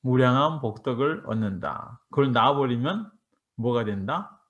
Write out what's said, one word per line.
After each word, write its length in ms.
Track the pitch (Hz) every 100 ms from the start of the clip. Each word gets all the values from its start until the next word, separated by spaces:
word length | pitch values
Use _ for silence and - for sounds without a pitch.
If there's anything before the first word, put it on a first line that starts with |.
무량한 600 | 131 127 127 131 151 156
복덕을 600 | 127 101 - 120 143 160 -
얻는다. 720 | 110 107 92 73 - - 120 _
그걸 200 | - 139
놔버리면 800 | 120 127 143 135 120 135 202 214 _ _ _ _ -
뭐가 300 | 117 120 107
된다? 540 | 101 98 160 202 -